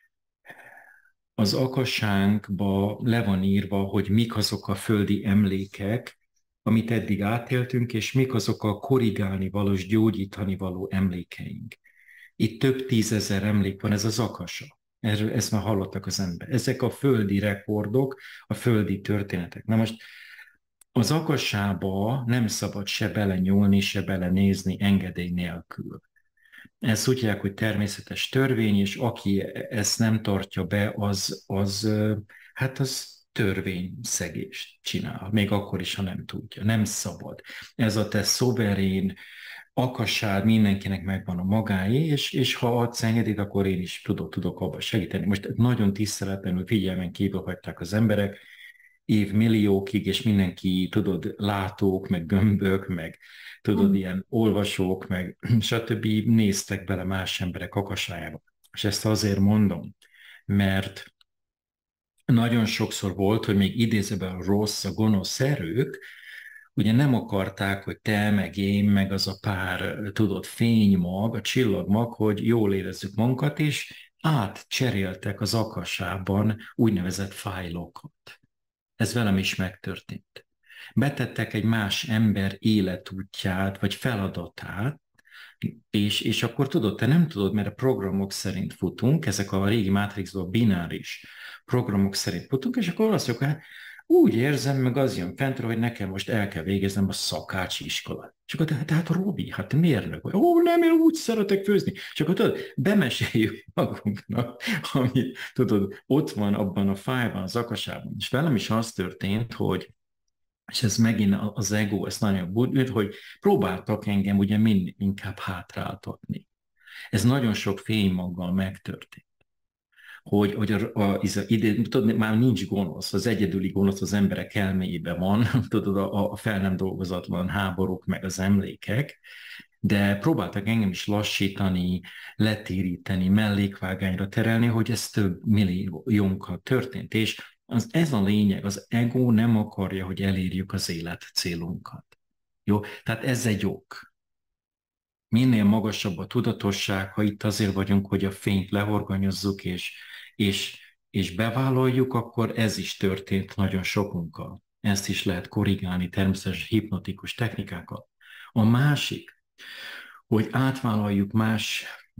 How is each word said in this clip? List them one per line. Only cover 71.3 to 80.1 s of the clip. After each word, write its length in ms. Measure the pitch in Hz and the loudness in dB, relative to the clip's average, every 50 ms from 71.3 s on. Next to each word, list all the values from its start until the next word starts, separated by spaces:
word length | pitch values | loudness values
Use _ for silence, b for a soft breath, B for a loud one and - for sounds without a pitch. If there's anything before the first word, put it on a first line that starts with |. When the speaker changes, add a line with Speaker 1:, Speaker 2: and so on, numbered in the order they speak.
| - | -2
Speaker 1:
a 60 | 107 | -4
csillagmag, 720 | - - - 131 127 110 95 90 87 90 101 110 120 117 | -4 -2 0 2 2 2 2 0 0 2 2 2 2 0
hogy 340 | - - 110 107 104 101 - | -2 0 0 0 2 2 2
jól 280 | 113 117 117 107 101 98 | 2 4 4 4 2 2
érezzük 400 | 95 90 95 92 - - 98 - | 0 -2 -6 -8 -8 -10 -6 -2
magunkat, 440 | 107 113 127 131 127 151 147 147 - | 0 2 2 2 2 0 -2 0 0
és 500 | 151 147 131 - - - - - - _ _ _ | 0 0 0 -2 -6 -10 -14 -20 -20 _ _ _
átcseréltek 1200 | - 160 156 127 101 95 - - - - - - 135 123 107 101 95 92 92 - - 104 98 - | 0 2 2 2 0 -2 -6 -12 -12 -6 -2 0 0 0 0 0 -2 -4 -6 -6 -8 -8 -6 -4
az 140 | 107 95 - | -2 0 0
akasában 1000 | 117 107 - - 87 87 - - - 95 87 92 95 92 101 95 101 107 110 107 B B B B | 0 0 -2 -4 -8 -8 -8 -6 -6 -4 -4 -6 -4 -2 0 2 2 2 2 0 B B B B
úgynevezett 580 | - 120 113 104 90 90 92 87 95 98 95 | 2 4 4 4 2 0 -2 -4 -4 -6 -8
fájlokat. 1080 | - - - 104 90 92 90 85 85 87 82 - - - - 151 _ _ - - - _ _ _ _ _ _ _ _ _ _ _ _ - | -8 -10 -10 -8 -8 -8 -8 -8 -8 -8 -10 -12 -16 -20 -20 -20 _ _ -20 -20 -20 _ _ _ _ _ _ _ _ _ _ _ _ -4
Ez 120 | 120 - | -2 0
velem 260 | - 120 113 104 95 95 | 0 0 2 2 2 2
is 160 | 95 - - | 2 0 -2
megtörtént. 920 | - 92 92 - - - 95 90 - - - | -2 -4 -4 -6 -10 -10 -10 -10 -10 -10 -14